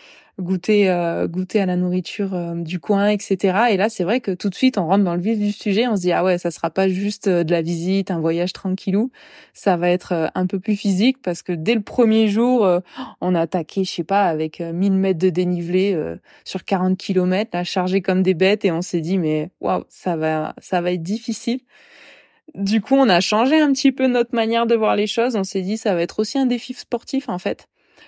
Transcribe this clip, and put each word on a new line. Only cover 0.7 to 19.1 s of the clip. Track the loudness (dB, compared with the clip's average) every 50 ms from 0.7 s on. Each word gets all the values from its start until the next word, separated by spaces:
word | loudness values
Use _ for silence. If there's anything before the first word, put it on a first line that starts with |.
| 4 4 4 4
euh, | 2 2 0 -2 -2 -2 -2
goûter | -2 -2 -4 -4 -2 0 0
à | 0
la | 0 0
nourriture, | 0 0 0 0 -2 -4 -4 -6 -6 -4 -4 -4
euh, | -4 -6 -6 -6
du | -6 -6 -6 -8 -6
coin, | -2 0 0 2 2 2
et | 0 0
cetera. | 0 -2 -2 0 0 0 2 2 2 2
Et | 2
là, | 2 0 0
c'est | 0 -2 0
vrai | 0 0 0
que | 0 -2
tout | -4 -2 -4 -4
de | -2
suite, | 2 0 2 2 2
on | 0
rentre | 2 2 2 2
dans | 2 0
le | -2
vif | 0 -2 0 0
du | 0 -2
sujet. | -2 -2 -2 -2 0 2 2 2
On | 0
se | 0
dit, « | 0 0
Ah | 2 2
ouais, | 2 2 0 0
ça | 0 -4
sera | -6 -4 -6 -4
pas | 0 0 0
juste, | 2 0 0 -2 -4 -4 -2 0 0
euh, | 2 2 2
de | 2
la | 0 0
visite, | 0 -2 -2 -2 0 0 0 0 0 -2
un | -2 -2
voyage | 0 0 0 0 -2 -4
tranquillou. | -6 -6 -4 -4 -4 -4 -2 -2 0 0 0 -2 -6 -12 -20 -20 -20 -20 -20 _
Ça | -12 -4 0 0 0
va | 2 2 2
être, | 0 0 0 -2
euh, | -2 -2 -2 -2 -2
un | -2 -2
peu | -2 -2 -4
plus | -2 -2 -2
physique » | -2 0 0 0 2 2 2 2 _
parce | -2 -4 -4 -4
que | -4 -6
dès | -6 -4 0 0 0
le | 0
premier | -2 -4 0 2 4 4 4 4 4 2
jour, | 2 2 2 2 4 4 4
euh, | 4 2 2 0 -6 -14 -14 -14 -14 -10 -6
on | -2 0 0
a | 0
attaqué, | 0 0 -2 -4 -4 -4 -4 -4 -4
je | -4
sais | -4 -6 -4
pas, | 0 0 2 2
avec, | 2 0 -2 -4 -4 -6 -8
euh, | -8 -6
mille | -2 0 2 2
mètres | 2 2 2 2 2 2
de | 2 0
dénivelé, | 2 2 0 0 0 -2 -2 -2 0 0 0 0 0
euh, | -2 -4 -4 -8 -10 _ _ -20 -20 -16
sur | -10 -10 -8 -4
quarante | -2 -2 0 2 0 0 0
kilomètres, | -2 -2 0 2 2 2 0 0 -2 -2 -4
là, | -6 -4
chargé | -2 -2 -2 -2 0 0 0
comme | 0 0 0 2
des | 2 2 2
bêtes. | 2 2 2 2 2 0
Et | 0
on | 0 -2
s'est | -4 -2 -4 -4
dit, « | -2 0